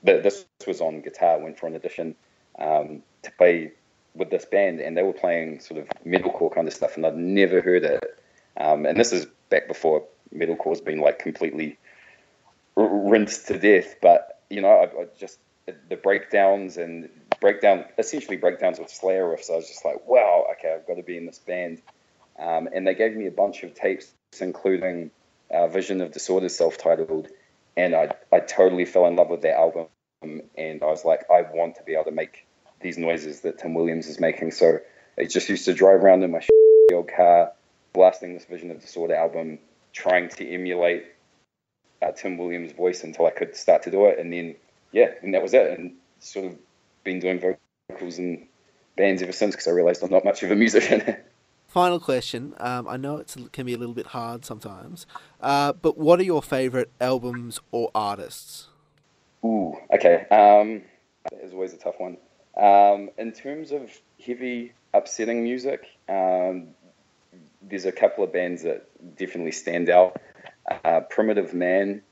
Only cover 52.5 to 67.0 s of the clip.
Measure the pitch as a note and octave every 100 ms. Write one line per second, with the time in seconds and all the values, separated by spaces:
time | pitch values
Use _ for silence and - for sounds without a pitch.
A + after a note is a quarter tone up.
52.5 | - A#2+ B2 A#2+ B2+ C#3 D3+ - - A#2+
53.5 | - B2 A#2+ A#2+ A#2+ - B2+ A#2 A#2+ -
54.5 | A2 G#2+ F#2+ - E3+ - - _ _ C3+
55.5 | C#3+ C#3+ - D#3+ D3+ D#3 F3 F#3 D#3+ -
56.5 | C3 C3 B2+ B2 _ B2 C3 B2 B2 A#2+
57.5 | G#2+ _ A#2 A#2 G#2+ G#2 G2+ D#2 - -
58.5 | - - _ _ _ _ _ _ _ A2+
59.5 | A2 F2 D2+ - - - E2+ - G#2 G#2
60.5 | G#2 G#2+ A2 - _ _ _ - - F#2
61.5 | F#2 F#2 E2 F2 - F2+ F2 _ _ _
62.5 | - G2+ G2+ G2+ G2+ G2+ - A2+ A2+ C3+
63.5 | D3+ D#3 C#3+ A#2+ - _ _ - B2 B2+
64.5 | B2 A#2+ _ _ - - - A2+ A#2 A#2
65.5 | B2+ B2+ C#3 - _ - F#2+ F#2 F#2 F2+
66.5 | F2+ D#2+ D2+ _ _